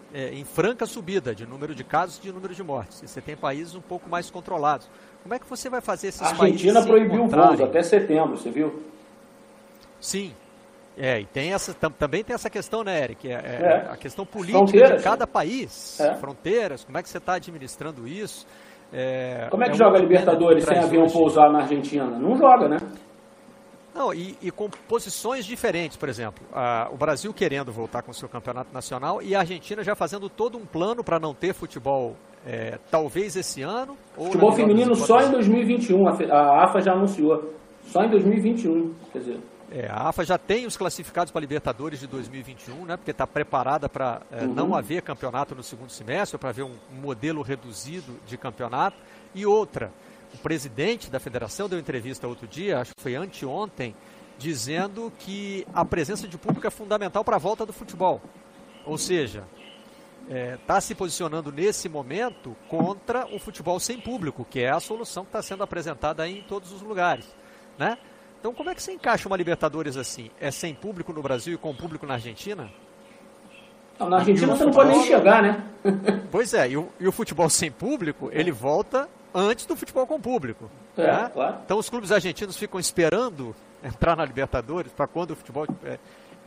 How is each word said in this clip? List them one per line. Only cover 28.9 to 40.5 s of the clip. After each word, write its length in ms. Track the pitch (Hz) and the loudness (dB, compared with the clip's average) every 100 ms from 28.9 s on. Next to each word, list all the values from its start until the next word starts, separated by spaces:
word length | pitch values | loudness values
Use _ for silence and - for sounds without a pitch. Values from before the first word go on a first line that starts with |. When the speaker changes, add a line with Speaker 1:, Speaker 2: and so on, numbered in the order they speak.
| 127 143 202 | -6 -4 -4
Speaker 1:
e 140 | 196 196 | -2 0
a 40 | |
Argentina 440 | 175 180 - 208 | 0 -4 -10 -8
já 100 | 196 208 | -4 -2
fazendo 340 | 170 202 196 | -4 -4 -10
todo 280 | - 226 233 | -4 -4 -4
um 80 | 196 | -10
plano 380 | 160 185 240 | -4 -2 -2
pra 160 | - 165 | 0 -2
não 140 | 160 | -2
ter 200 | 139 175 | -4 -4
futebol, 600 | 180 - - 123 139 120 113 - - 131 | -4 -8 -8 -2 0 -2 -8 -18 -20 -12
é, 340 | 117 113 117 - | -8 -8 -10 -2
talvez 460 | 165 151 160 208 175 | -2 0 -4 -4 -6
esse 260 | - - | -8 -8
ano. 360 | 135 220 262 277 - - | -6 -6 -8 -12 -18 -10
Ou 120 | 170 | -2
Speaker 2:
Futebol 240 | 185 208 | 6 6
Speaker 1:
na 40 | 220 | 8
melhor 120 | 214 | 6
das 100 | 208 | 6
Speaker 2:
feminino 180 | 247 233 | 6 4
só 200 | - 240 | 6 8
em 60 | 277 | 8
Speaker 1:
hipóteses. 60 | |
Speaker 2:
dois 160 | 269 208 | 6 6
mil 140 | 233 | 4
e 40 | 240 | 4
vinte 240 | 240 - | 2 4
e 40 | |
um, 140 | 185 185 | 6 6
a 60 | 160 | 4
fe-, 160 | 160 | 4
a 320 | 147 143 147 | 6 8 8
afa 160 | 185 196 | 6 6
já 140 | 185 | 2
anunciou. 600 | 185 196 180 151 151 151 - - - | 2 2 2 2 2 -2 -14 -20 -20
Só 200 | - 175 | -4 0
em 60 | 220 | 4
dois 140 | 214 | 4
mil 140 | 180 214 | 4 2
e 20 | |
vinte 240 | 202 233 | 2 0
e 60 | 180 | 0
um, 260 | 165 165 160 - | 0 0 -6 -14
quer 80 | 131 | -12
dizer. 200 | 123 117 - - - | -10 -10 -12 -20 -16
Speaker 1:
É, 160 | 143 110 | -10 -8
a 180 | 104 139 | -4 -4
afa 160 | 165 | -2
já 140 | 170 180 | 0 -2
tem 280 | - | 0